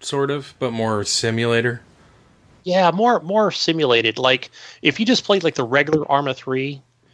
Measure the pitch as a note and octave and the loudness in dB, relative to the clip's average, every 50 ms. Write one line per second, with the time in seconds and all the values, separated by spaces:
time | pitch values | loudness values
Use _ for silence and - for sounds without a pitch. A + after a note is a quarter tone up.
0 | - - C#3+ C#3 C#3 C#3 C#3+ C#3+ C3+ - - - C3+ B2 A2+ A2+ A2+ A2 G#2+ G#2 | -10 -6 -4 -2 -2 -2 -2 -6 -8 -12 -8 -6 -6 -4 -2 -2 -2 -2 -2 -2
1 | G2+ - - - - A2+ A2+ A2+ A#2 A#2 A#2 A#2 A#2+ A#2+ A#2+ A#2+ - _ _ _ | -2 -2 -2 -2 -2 0 0 0 0 2 2 2 2 0 -2 -6 -10 _ _ _
2 | _ _ _ _ _ _ _ _ _ _ _ _ - F3+ F3+ F#3+ F3+ E3+ E3+ G3 | _ _ _ _ _ _ _ _ _ _ _ _ -4 0 2 2 4 2 2 2
3 | A#3 B3 A#3 E3 D#3 F3 G3+ A3 G#3+ F3 - - - E3+ E3 D#3+ D3 B2 A#2+ A2+ | 2 2 2 0 0 0 0 2 2 2 0 -2 -2 -2 0 2 2 2 4 4
4 | A2+ A2+ G#2+ B2 B2+ C3 C3 C3 - - - - - - - - - D3+ - - | 2 0 0 0 2 2 2 0 -2 -8 -20 -20 -20 -20 -12 -4 -2 -2 0 0
5 | A3 A#3+ A#3+ - - - G3+ F#3+ E3 D#3 - - B2 A2+ C3 C#3+ D3 D#3 D#3 D3+ | 0 2 0 2 2 0 0 2 0 -2 -2 -2 -2 0 0 0 0 2 0 -2
6 | - - C#3+ C#3 C#3 C3 B2+ - - C3+ C3 C3 C3+ C#3+ C#3+ C3+ - _ _ _ | 0 0 0 0 0 -2 -6 -6 -6 -6 -4 -4 -4 -6 -8 -12 -18 _ _ _
7 | _ _ | _ _